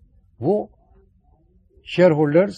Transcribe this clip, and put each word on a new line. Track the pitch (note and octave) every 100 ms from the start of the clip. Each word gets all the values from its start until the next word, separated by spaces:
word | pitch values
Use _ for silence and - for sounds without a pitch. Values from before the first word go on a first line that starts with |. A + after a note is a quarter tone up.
| _ _ _ -
وہ | B2 G#3 - _ _ _ _ _ _ _ _ _ _ _ -
شیئر | - F3+
ہولڈرز | D3+ D3+ D#3 G3+